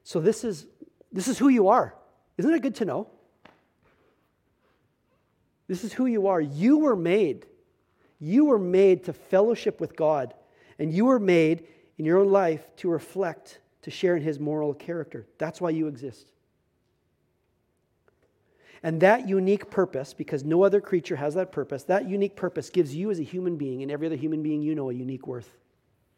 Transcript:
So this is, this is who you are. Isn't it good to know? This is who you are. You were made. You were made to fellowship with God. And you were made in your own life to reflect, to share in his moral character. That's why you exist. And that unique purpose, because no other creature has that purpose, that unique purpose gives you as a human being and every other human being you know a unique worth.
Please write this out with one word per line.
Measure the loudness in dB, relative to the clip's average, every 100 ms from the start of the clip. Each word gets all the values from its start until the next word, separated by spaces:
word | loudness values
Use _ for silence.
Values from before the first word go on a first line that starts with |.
So | -8 -2
this | 0 0
is, | -2 -8 -12 _ -20 _ _
this | -6 -4
is | 2
who | 4
you | 6 6
are. | 4 2 -6 _ _ _ -4
Isn't | 0
it | 0
good | -2 -4
to |
know? | -4 -4 -8 _ _ _ -20 _ _ _ _ _ _ _ _ _ _ _ _ _ _ _ _ _ _ _ _ _ -10
This | -8
is | -6
who | -4 -2
you | 0 0
are. | 0
You | -2 0 2 4
were | 4 0
made. | 2 2 2 -2 -12 _ _ _ _ _ _ -14
You | 0 4 4
were | 4
made | 2 4 6 4
to | 0
fellowship | -12 0 2 2 0 -4 -4
with | -6 -2
God. | 0 0 -4 -12 _ _ _ -8
And | -4
you | 0 2
were | 2
made | 4 4 4 2 -4 _ _ -6
in |
your | 0 4
own | 6
life | 4 2 -2 -8 -8
to | -4
reflect, | -4 -4 -6 -6 -6 -16 -20 _ _
to | -16
share | -2 0 0
in |
his | -2 -4
moral | -4 -4 -4
character. | -6 -8 -10 -10 -14 -16 -8
That's | -8 -4
why | -4
you | -2 -2
exist. | -6 -12 -16 _ _ _ _ _ _ _ _ _ _ _ _ _ _ _ _ _ _ _ _ _ _ _ _ _ -10
And | -6 4
that | 4 4 2
unique | 0 2 0 -2
purpose, | -2 -2 -2 -10
because | -12 -8 -6
no | 0 4
other | 4 4
creature | 0 -2 -2 -6
has | -4
that | -4 -4
purpose, | -6 -8 -6
that | -2 -2 -2
unique | -2 -2 -4
purpose | -8 -6 -4
gives | -2 -2
you | -2 -6
as | -6
a |
human | -6 -6 -6 -4
being | -6 -8
and | -8
every | -6 -6
other | -6
human | -6 -4
being | -4 -4
you | -4
know | -4 -6
a |
unique | -8 -8 -10 -12
worth. | -14 -16 _ _ _ _ _ _